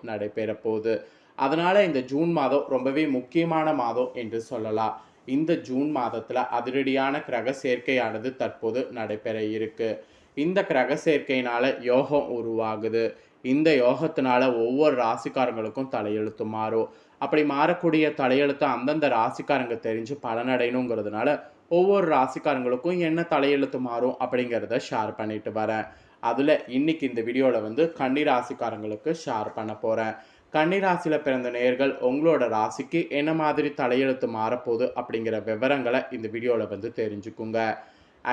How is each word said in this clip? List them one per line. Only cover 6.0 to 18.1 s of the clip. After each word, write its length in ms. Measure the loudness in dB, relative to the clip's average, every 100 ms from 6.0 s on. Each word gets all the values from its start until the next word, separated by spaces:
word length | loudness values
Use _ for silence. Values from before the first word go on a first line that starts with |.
| -2 -4 -4 -4 -2 -2
அதிரடியான 640 | -2 -2 0 0 0 -2 -4
கிரக 260 | -4 -2 -4
சேர்க்கையானது 680 | -2 -2 0 0 0 -2 -6 -4
தற்போது 380 | -6 -4 -4 -4 -4 -6
நடைபெற 400 | -6 -6 -4 -4 -2 -2
இருக்கு. 320 | -4 -4 -4 -4 -10 _ _ -4
இந்த 180 | 0 0 2
கிரக 260 | 2 2 0 2
சேர்க்கையினால 640 | 2 2 -2 0 0 0 0 2
யோகம் 360 | 2 4 0 0 -4
உருவாகுது. 680 | -2 -2 -2 -2 -2 0 0 -4 -20 _ 0
இந்த 160 | 4 6 6
யோகத்தினால 580 | 6 4 0 0 2 4 4 2 2
ஒவ்வொரு 300 | 4 4 4 2
ராசிக்காரங்களுக்கும் 840 | 0 -2 0 0 0 -6 -6 -4 -4
தலையெழுத்து 500 | -2 -2 -2 -4 -6 -4
மாறும். 360 | -2 0 -2 -6 _ -8 0
அப்படி 200 | 2 2
மாறக்கூடிய 580 | 2 2 2 2 4 2